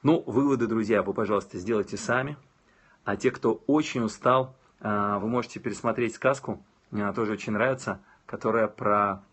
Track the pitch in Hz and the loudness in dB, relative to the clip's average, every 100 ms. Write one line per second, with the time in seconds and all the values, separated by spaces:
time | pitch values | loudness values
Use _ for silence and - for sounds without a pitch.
0 | 139 165 - 113 143 131 113 113 107 104 | 6 4 2 2 2 2 2 0 2 2
1 | 95 98 104 101 95 101 95 110 101 - | 2 -2 0 0 -2 -8 -2 -2 -2 -6
2 | - 123 135 147 _ _ _ _ _ _ | -2 -2 -2 -10 _ _ _ _ _ _
3 | - 101 127 - 117 110 - 147 151 127 | -6 0 0 0 -2 0 2 2 2 -2
4 | 113 - 127 131 131 - _ _ 107 104 | -4 0 2 4 2 -10 _ _ -4 0
5 | 101 101 107 123 117 104 107 98 117 113 | 0 0 0 -2 -2 -8 -8 -2 -2 0
6 | 117 - 131 135 - 95 - _ _ 104 | -2 0 0 0 -4 -8 -10 _ _ -4
7 | 101 101 107 101 - 104 123 127 - 98 | -2 -2 -2 -2 -4 0 0 0 -6 -8
8 | _ _ - 117 113 113 107 - 104 104 | _ _ -12 -4 0 2 0 0 2 2
9 | 104 98 _ | 2 -2 _